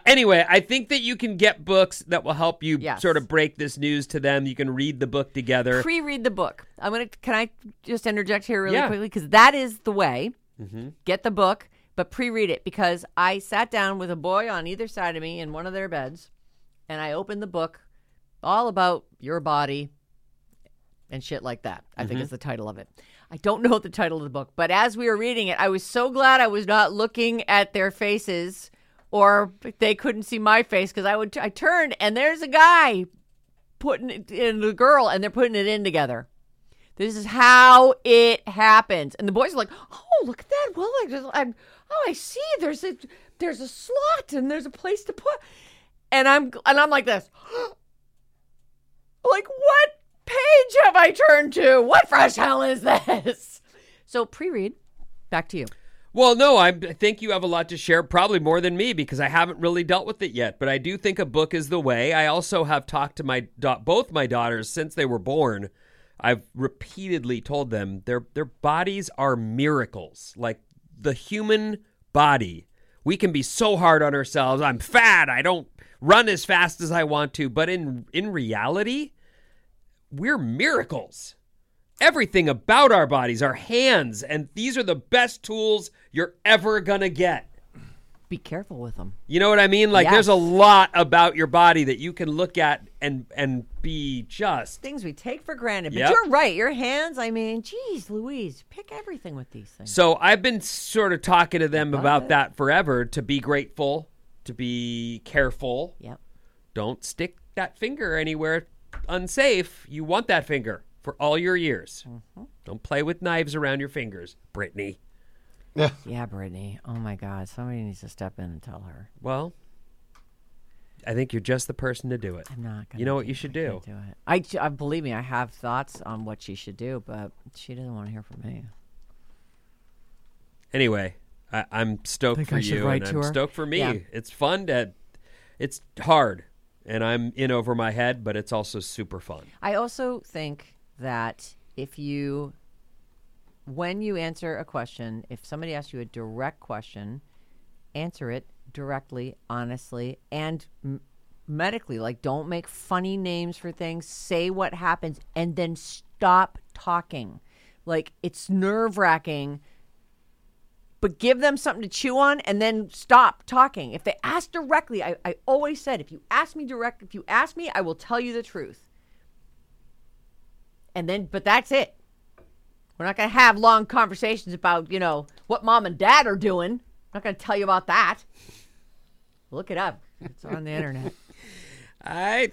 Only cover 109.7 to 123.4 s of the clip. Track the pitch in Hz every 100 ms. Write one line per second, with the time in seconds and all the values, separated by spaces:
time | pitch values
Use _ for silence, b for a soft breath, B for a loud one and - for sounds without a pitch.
109.7 | - - 151 156 190 233 175 147 143 113
110.7 | 95 - _ - - 147 160 175 180 160
111.7 | 101 82 - 127 120 _ 190 247 _ -
112.7 | 92 - 143 151 170 180 165 151 151 143
113.7 | 139 139 143 117 95 87 _ _ - 95
114.7 | 101 101 92 - - - - _ _ -
115.7 | 147 147 135 - 120 117 98 95 90 101
116.7 | 98 - 117 110 98 98 98 95 - 123
117.7 | 120 107 92 - - 95 95 90 82 -
118.7 | - 95 - 98 - 127 131 165 - -
119.7 | - - _ _ _ _ _ _ - -
120.7 | - - - - 113 131 117 98 127 -
121.7 | 127 127 120 127 123 101 87 - 123 117
122.7 | 107 98 113 127 139 131 131